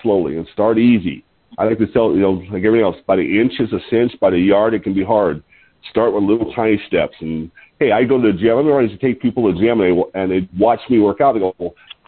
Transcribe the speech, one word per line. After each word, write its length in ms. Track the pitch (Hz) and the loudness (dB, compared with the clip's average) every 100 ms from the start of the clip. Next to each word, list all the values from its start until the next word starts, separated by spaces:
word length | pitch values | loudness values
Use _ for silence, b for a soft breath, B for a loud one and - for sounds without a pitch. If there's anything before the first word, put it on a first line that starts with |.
slowly 340 | 113 98 76 80 | -2 0 -2 -6
and 100 | 82 | -8
start 240 | - 110 113 | -2 0 2
easy. 460 | 120 113 85 67 - _ _ - | 4 2 0 -8 -14 _ _ -4
I 80 | 110 | -2
like 140 | 113 | 0
to 80 | 104 | 0
tell, 240 | 123 113 | 0 2
you 80 | 95 | 2
know, 100 | 98 92 90 | 0 -2 -6
like 120 | 95 | -4
everything 180 | 107 113 | 2 2
else, 140 | 98 82 - | 2 -2 -2
by 80 | 95 | 0
the 220 | 73 101 | 0 0
inch 120 | 123 - | 0 -2
is 140 | 110 | -4
a 60 | 92 - | -6 -2
cinch, 240 | 113 123 - | -2 -2 0
by 80 | 95 | 0
the 80 | 90 | 2
yard 340 | 95 98 113 | 2 2 2
it 100 | 104 | -2
can 100 | 95 | -4
be 100 | 98 | -4
hard. 400 | 92 107 90 76 - b b b - | 0 0 0 -4 -12 b b b -6
Start 220 | 110 113 | -2 0
with 100 | 101 | 0
little 300 | 98 113 107 | 0 0 -2
tiny 280 | 117 110 101 - | -2 0 0 -2
steps. 280 | 87 73 - | -2 -2 -6
And 320 | 80 80 82 - b - | -8 -8 -10 -16 b -4
hey, 120 | 135 | 0
I 120 | 107 123 | 0 2
go 160 | 131 | 2
to 100 | 110 | 2
the 60 | 87 | 2
gym. 200 | 113 120 | 0 2
I'm 100 | 151 | 2
always 240 | 139 113 | 2 0
to 60 | 98 | -2
take 240 | 135 - | -4 -2
people 260 | 123 127 107 | -4 -2 -2
to 60 | |
the 60 | 85 | 0
gym 220 | 113 113 | 0 2
and 160 | 92 87 | 2 2
they, 220 | - 95 | -2 -4
and 120 | 95 | -4
they 180 | 92 92 90 | -4 -4 0
watch 220 | 113 113 - | 0 0 0
me 100 | 117 | 2
work 200 | 104 98 | 2 2
out. 120 | 139 | 0
They 60 | 110 | 0
go, 140 | 92 - | -2 -4
"Well," 160 | 87 - B B | -10 -12 B B